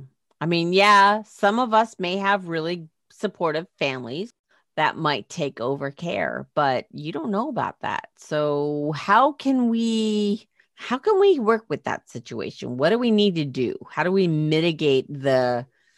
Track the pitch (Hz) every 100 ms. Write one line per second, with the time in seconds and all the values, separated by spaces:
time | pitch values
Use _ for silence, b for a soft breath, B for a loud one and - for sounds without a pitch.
0 | 135 _ _ _ 156 170 170 185 202 202
1 | 196 214 214 - 202 220 247 220 226 -
2 | 180 190 196 202 180 165 160 180 160 _
3 | _ _ 208 - 170 151 175 _ 143 131
4 | 120 139 226 _ _ _ _ - 151 -
5 | 156 135 101 - 143 - 120 139 139 139
6 | 170 101 80 - 139 - 143 127 - 139
7 | 147 277 302 196 269 226 104 - 127 101
8 | - _ - 151 151 143 147 147 147 151
9 | - 208 269 294 269 262 240 226 226 220
10 | 214 208 208 202 - _ _ _ - 254
11 | 403 403 403 320 214 226 - 151 - -
12 | - 120 - 117 90 - 127 123 147 226
13 | 240 214 208 170 147 131 117 - - -
14 | 165 196 180 156 156 156 170 156 151 131
15 | 127 143 135 131 123 120 127 _ _